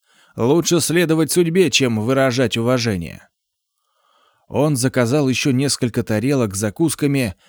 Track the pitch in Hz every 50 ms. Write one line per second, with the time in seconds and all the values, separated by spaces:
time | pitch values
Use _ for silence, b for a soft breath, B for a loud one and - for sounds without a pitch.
0 | b b b b b b b - 110 123 151 170 160 - 175 170 - - 151 175
1 | 175 151 160 160 160 - - 185 175 165 165 190 180 139 - - 135 120 113 107
2 | 107 120 135 135 135 131 117 131 131 110 - 117 113 120 131 123 113 117 101 90
3 | 82 64 - - - _ _ _ _ _ _ _ _ _ _ _ _ _ _ _
4 | _ _ _ _ _ _ _ _ _ - - - 143 156 147 117 123 131 - 131
5 | 123 113 131 156 143 131 123 - - 147 123 127 143 135 - - 131 117 - 123
6 | 113 - 113 107 110 135 147 135 120 104 98 95 110 107 95 - 165 151 - -
7 | 151 143 139 139 127 104 87 b b